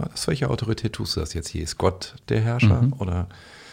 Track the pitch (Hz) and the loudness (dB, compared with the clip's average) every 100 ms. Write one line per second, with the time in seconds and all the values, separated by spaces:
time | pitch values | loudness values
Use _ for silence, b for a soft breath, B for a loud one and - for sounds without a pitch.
0 | - - - 156 131 120 110 - 110 - | -8 -4 -2 0 0 0 0 -2 -2 -4
1 | - - 78 85 - 80 76 - 90 92 | -4 -4 -4 -6 -6 -6 -6 0 0 0
2 | - - - 113 113 120 110 123 120 135 | -10 -16 -2 0 2 4 6 6 4 0
3 | 92 90 90 B B B B | -2 -2 -4 B B B B